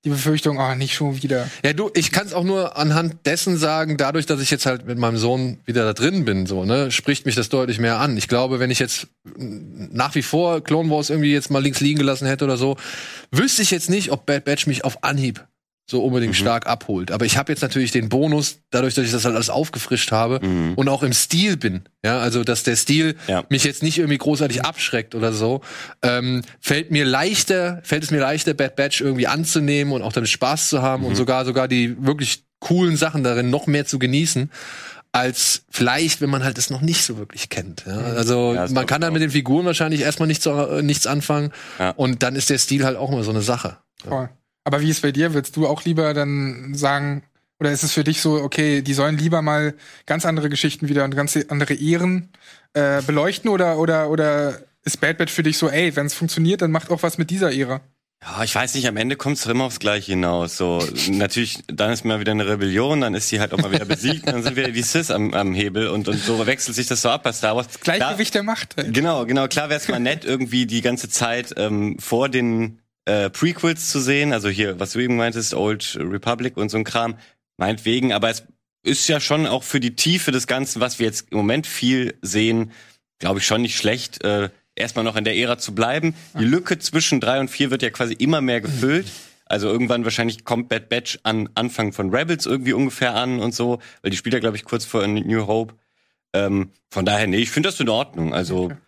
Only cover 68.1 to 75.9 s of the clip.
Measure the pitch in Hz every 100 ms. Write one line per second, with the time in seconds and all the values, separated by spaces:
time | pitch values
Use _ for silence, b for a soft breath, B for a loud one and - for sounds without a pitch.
68.1 | 190 220 208 208 226 - - 131 117 165
69.1 | 151 117 135 131 151 147 151 - 127 123
70.1 | 160 - 131 123 123 120 117 120 123 107
71.1 | - 120 120 120 - 104 104 104 - -
72.1 | 117 135 127 120 113 113 113 _ _ -
73.1 | 104 98 - 165 170 170 160 - 143 127
74.1 | 143 147 117 101 95 104 90 95 113 123
75.1 | 120 117 113 110 - 104 107 -